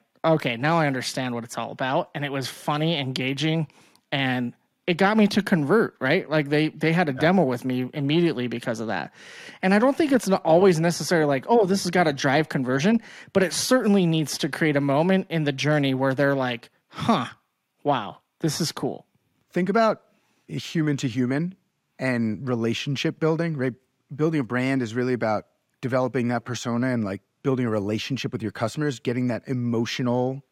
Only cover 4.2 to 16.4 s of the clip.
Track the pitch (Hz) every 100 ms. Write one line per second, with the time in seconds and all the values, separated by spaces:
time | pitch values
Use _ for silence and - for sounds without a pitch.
4.2 | 135 127 120 - _ _ - 165 196 220
5.2 | 202 208 190 180 139 214 180 - 131 160
6.2 | - 156 139 151 156 - 160 165 160 131
7.2 | 156 190 139 120 131 127 123 151 139 160
8.2 | 170 123 123 113 131 110 110 95 69 -
9.2 | - - - - 190 202 254 277 311 262
10.2 | - 185 - 160 196 160 170 165 151 170
11.2 | 147 139 127 233 190 196 185 180 165 139
12.2 | 143 139 156 151 123 135 170 226 - -
13.2 | - 196 180 - - 254 226 202 175 160
14.2 | 147 - 156 - 160 143 139 139 175 190
15.2 | 190 165 147 135 139 151 139 131 135 131
16.2 | 139 139